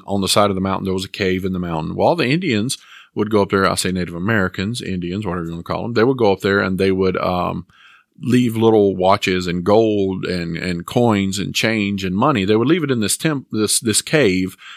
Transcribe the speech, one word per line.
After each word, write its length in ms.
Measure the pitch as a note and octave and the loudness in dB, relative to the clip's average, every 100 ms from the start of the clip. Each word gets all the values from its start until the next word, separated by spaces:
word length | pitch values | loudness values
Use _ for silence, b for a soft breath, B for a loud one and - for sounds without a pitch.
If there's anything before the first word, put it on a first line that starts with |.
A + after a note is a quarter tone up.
| - | -4
on 160 | G2+ | -2
the 80 | F#2 | 0
side 220 | - G#2 | 2 2
of 40 | F#2+ | 2
the 60 | |
mountain 240 | F#2+ F#2+ F#2+ | -2 -2 -4
there 80 | |
was 120 | F#2+ F#2+ | -4 -6
a 40 | |
cave 340 | - F#2+ F#2 | -4 -2 -2
in 100 | F#2 | -2
the 60 | F#2 | -4
mountain. 360 | F2+ D#2+ E2 F#2 | -4 -4 -4 0
Well, 140 | G#2 | 0
all 60 | E3+ | 2
the 140 | B2 | 0
Indians 480 | D3+ F#3 A2 A#2 - B B B - | 0 0 -2 -2 -6 B B B -4
would 160 | G#2+ | 0
go 100 | G#2 | 2
up 80 | G2 | 2
there. 200 | G2 F#2+ | 2 2
I 60 | F2+ | 2
say 160 | F#2+ | -2
Native 240 | F#2 E2+ E2+ | -2 -4 -4
Americans, 640 | F#2 A2+ F#2 - G2 A#2+ | -2 0 0 -2 -6 -6
Indians, 460 | - F#2 F2 F#2+ G2+ | -6 -6 -4 -6 -6
whatever 220 | F2 E2 | -6 -6
you 40 | |
wanna 120 | E2+ | -8
call 180 | E2 E2 | -6 -6
them. 140 | G#2+ A#2+ | -2 2
They 80 | |
would 140 | A#2+ C3 | 2 4
go 140 | A2 | 2
up 100 | F#2+ | 2
there 180 | G2+ G2 | 2 2
and 180 | G2 F#2 | 2 2
they 140 | G2 | 2
would, 260 | F#2+ F#2+ F#2 | 2 0 0
um, 480 | - F2+ F2 F2+ F2+ b b b b - | -2 -2 -2 -6 -10 b b b b -10
leave 340 | B2 B2 B2 A2+ | 0 2 2 2
little 400 | A2+ A2 G2+ F#2+ | 4 6 4 4
watches 520 | F#2 G2+ - F#2 F2+ | 2 2 2 -2 -2
and 160 | F2 | -2
gold 600 | F2 G#2 A2+ G#2 F#2+ F#2+ | 2 4 4 2 0 -2
and, 320 | G2+ F2+ E2+ E2 | -4 -4 -4 -6
and 300 | F2+ F2 - | -4 -6 -4
coins 540 | B2+ A#2+ G#2 G2 G2 | 0 2 2 0 -4
and 160 | F#2 F#2 | -6 -2
change 480 | A2+ A2 G2+ G2+ | -2 0 -2 -2
and 120 | F#2+ F#2 | -4 0
money. 300 | C3+ C3 F#2+ | 0 0 2
They 100 | G#2+ | 2
would 120 | B2 | 2
leave 160 | F3 | 0
it 80 | C#3+ | 0
in 80 | B2 | -2
this 180 | G2+ - | -2 -2
temp-, 300 | E3 D3 - | -2 -4 -6
this, 280 | G#2+ G#2 - | -4 -2 -2
this 240 | A#2+ G#2 | -2 -2
cave 520 | - D#3+ A#2 F#2 F#2 - B | 0 2 4 2 -2 -6 B